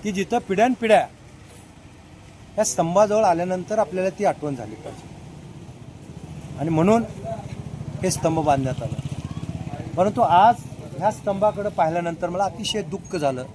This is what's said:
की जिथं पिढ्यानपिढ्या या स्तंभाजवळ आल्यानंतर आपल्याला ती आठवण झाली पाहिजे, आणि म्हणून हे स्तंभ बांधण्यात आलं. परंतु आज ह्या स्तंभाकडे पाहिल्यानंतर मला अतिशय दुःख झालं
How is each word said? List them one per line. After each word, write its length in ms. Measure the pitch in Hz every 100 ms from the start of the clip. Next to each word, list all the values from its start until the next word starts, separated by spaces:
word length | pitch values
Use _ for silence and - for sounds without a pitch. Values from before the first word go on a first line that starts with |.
की 80 | 208
जिथं 260 | 190 190 233
पिढ्यानपिढ्या 680 | 226 190 233 254 226 202 123 - - - - - - - - - - - - - - -
या 60 |
स्तंभाजवळ 600 | 214 - 165 175 208 208
आल्यानंतर 560 | 214 165 180 185 175 214
आपल्याला 300 | 202 185 190
ती 160 | 190 196
आठवण 300 | 139 147 135
झाली 200 | 107 107
पाहिजे, 320 | - - - - - - - - - - - - - - - - - -
आणि 100 | 147
म्हणून 340 | 160 175 226 226 - - - - - - - - -
हे 80 | 185
स्तंभ 280 | - 165 160
बांधण्यात 440 | 151 139 131 127
आलं. 120 | 110 - - - - - - - - - - 156
परंतु 260 | 190 208
आज 340 | 196 170 214 233 - - - -
ह्या 140 | 190
स्तंभाकडे 580 | 214 - 196 208 202 202
पाहिल्यानंतर 600 | - 160 170 170 165 180
मला 140 | 180
अतिशय 380 | 196 143 - -
दुःख 340 | 170 190 - 185
झालं 280 | 147 127 127